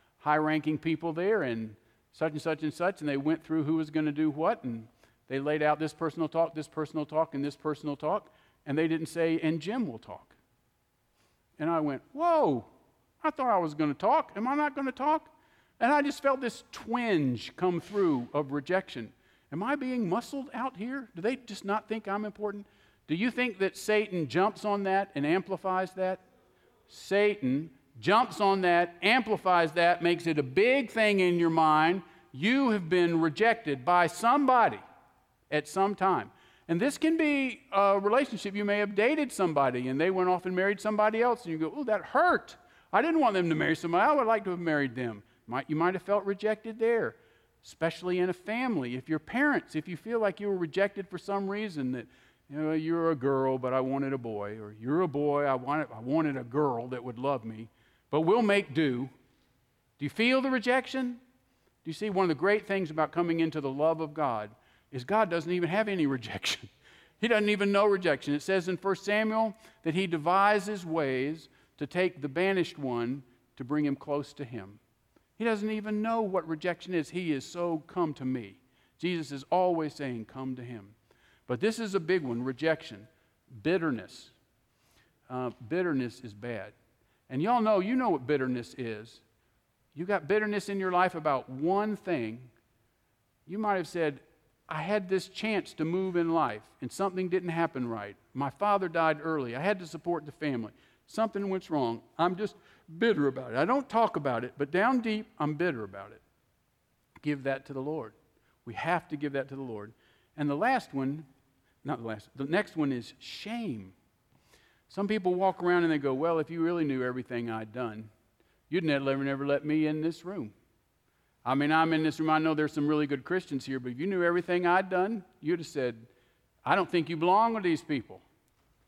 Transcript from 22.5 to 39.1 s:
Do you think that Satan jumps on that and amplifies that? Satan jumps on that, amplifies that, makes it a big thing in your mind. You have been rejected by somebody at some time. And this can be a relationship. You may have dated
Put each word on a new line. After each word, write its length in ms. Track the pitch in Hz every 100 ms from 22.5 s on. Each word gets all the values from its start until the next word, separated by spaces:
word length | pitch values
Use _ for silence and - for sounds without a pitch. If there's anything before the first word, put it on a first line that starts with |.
| 202 - _ _ _ -
Do 80 |
you 160 | 165 240
think 280 | 247 247 185
that 180 | 196 -
Satan 500 | - 214 208 180 139
jumps 380 | 147 208 -
on 180 | 208 202
that 300 | 196 190 202
and 100 | -
amplifies 680 | 147 185 190 185 190 185 185
that? 280 | 190 185 190 _ _ _ _ _ _ _
Satan 840 | - - 196 208 202 131 135 165 - _ 117
jumps 400 | 107 214 185 180
on 220 | 202 196
that, 340 | 180 175 175 -
amplifies 720 | 196 254 220 202 185 175 165
that, 300 | 165 170 175
makes 240 | 170 170 165
it 120 | 151
a 40 |
big 480 | 131 139 233 269 226
thing 300 | 220 214 196
in 180 | 180 175
your 120 | 170
mind. 520 | 165 156 156 160 190 - - _
You 380 | 127 196 269 269
have 180 | 208 160
been 320 | 180 170 165
rejected 640 | 160 151 226 226 151 135
by 240 | 123 175 170
somebody 720 | - 233 285 262 254 196 104 - - _ _ _ _ -
at 160 | 151 -
some 260 | 190 196
time. 380 | 202 190 151 98 _ _ _ -
And 140 | 170
this 180 | 262 -
can 180 | 320 330
be 460 | 302 277 262 214 -
a 300 | 196 196 196
relationship. 560 | 202 240 285 214 202 196
You 80 |
may 140 | 208 208
have 180 | 208 202
dated 340 | 233